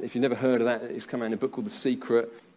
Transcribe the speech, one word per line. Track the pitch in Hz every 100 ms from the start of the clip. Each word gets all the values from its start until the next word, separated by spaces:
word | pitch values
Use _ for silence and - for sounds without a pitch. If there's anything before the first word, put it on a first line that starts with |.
if | 117
you've | 123
never | 131 110
heard | 131 123
of | 117
that, | 113
it's | 120 - -
come | 123
out | 113
in |
a | 110
book | 131
called | - 107
The |
Secret. | - 135 123 - 117 117 - -